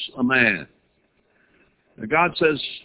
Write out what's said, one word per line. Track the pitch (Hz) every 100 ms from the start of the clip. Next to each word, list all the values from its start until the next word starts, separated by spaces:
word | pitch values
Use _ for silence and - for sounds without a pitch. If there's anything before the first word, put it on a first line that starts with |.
| - 131
a |
man." | 123 131 117 90 69 _ _ _ _ _ _ _ _ _ _ _ _ -
Now | 110
God | 156 175 -
says | 160 143 - -